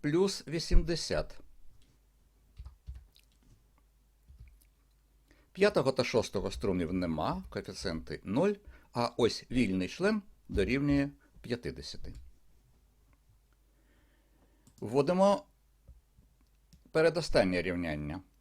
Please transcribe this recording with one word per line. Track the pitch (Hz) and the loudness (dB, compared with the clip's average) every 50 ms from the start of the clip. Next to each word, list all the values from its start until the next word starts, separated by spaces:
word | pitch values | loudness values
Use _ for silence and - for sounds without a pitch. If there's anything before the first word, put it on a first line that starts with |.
плюс | - 147 151 175 196 190 - - - - | -4 0 2 2 2 2 0 -4 -8 -6
вісімдесят. | 151 165 - - 180 185 175 160 170 151 - - 87 76 - - - - - - - - - - - - - _ _ _ _ _ _ _ _ _ _ _ _ _ _ - - - - _ - - - - - - _ - _ _ _ _ _ - - _ _ _ _ _ _ _ _ _ _ _ _ _ _ - - - - - - - _ _ _ _ _ _ _ _ _ _ _ _ _ _ - _ _ _ | -6 -4 0 6 6 6 6 6 -2 -4 -2 -2 -2 -2 -2 -4 -10 -16 -18 -20 -20 -20 -20 -20 -20 -20 -20 _ _ _ _ _ _ _ _ _ _ _ _ _ _ -18 -18 -18 -18 _ -16 -14 -14 -14 -16 -20 _ -20 _ _ _ _ _ -20 -20 _ _ _ _ _ _ _ _ _ _ _ _ _ _ -20 -20 -20 -20 -20 -20 -20 _ _ _ _ _ _ _ _ _ _ _ _ _ _ -20 _ _ _
П'ятого | - 180 196 208 208 175 127 135 | 0 2 4 4 4 4 2 2
та | - - 123 | 2 0 0
шостого | - - 113 98 - - 98 90 98 | 2 2 2 0 2 -2 -4 -4 -4
струмів | - - - 101 90 90 87 78 | -6 -2 -2 0 0 0 0 0
нема, | 92 92 90 85 80 76 87 117 170 190 185 - | -2 -2 -2 -2 -2 -2 -2 -2 -2 -4 -8 -8
коефіцієнти | - 104 95 - 92 - - 95 82 82 - - 76 - - | -8 -10 -8 -8 -10 -8 -6 -6 -6 -6 -6 -8 -10 -8 -6
нуль, | 87 101 135 180 208 208 196 - - - - - _ | -2 0 2 2 2 0 -2 -8 -20 -20 -20 -18 _
а | - 117 120 117 - | -4 -2 -2 -2 0
ось | - 123 104 - - - - | 2 2 2 0 -2 -8 -4
вільний | - 127 120 98 95 92 90 92 | 0 0 2 2 2 0 -2 -2
член | - - 175 208 226 208 - - - _ _ - | -4 0 0 0 0 0 -4 -8 -20 _ _ -4
дорівнює | 92 95 95 98 123 139 143 143 143 143 139 143 143 - _ _ _ - | 0 0 0 2 2 0 2 2 2 2 0 -2 -6 -14 _ _ _ -16
п'ятдесяти. | - 113 120 117 - - - - - - - - - - - - - - - _ _ - - - _ _ _ _ _ _ _ _ _ _ _ _ _ _ _ _ _ _ _ _ _ _ _ _ _ _ _ _ _ _ _ _ _ _ _ _ _ _ _ _ _ - _ - | -8 -8 -8 -6 -6 -10 -10 -10 -12 -12 -10 -10 -10 -10 -10 -14 -16 -20 -20 _ _ -20 -20 -20 _ _ _ _ _ _ _ _ _ _ _ _ _ _ _ _ _ _ _ _ _ _ _ _ _ _ _ _ _ _ _ _ _ _ _ _ _ _ _ _ _ -20 _ -12
Вводимо | - 104 120 139 135 156 180 185 196 202 202 - - _ _ _ _ _ _ _ _ - - - _ _ _ _ _ _ _ _ _ _ _ _ _ _ - - _ - | -8 -2 0 0 2 2 4 6 6 6 4 2 0 _ _ _ _ _ _ _ _ -20 -20 -20 _ _ _ _ _ _ _ _ _ _ _ _ _ _ -20 -20 _ -4
передостаннє | - 160 160 165 160 175 151 - - 139 101 92 90 87 | 0 2 2 2 2 0 -2 2 2 4 4 4 2 0
рівняння. | 82 92 87 87 87 82 76 73 73 73 82 92 - _ _ _ | 0 0 -2 -2 -4 -4 -4 -4 -6 -6 -8 -8 -12 _ _ _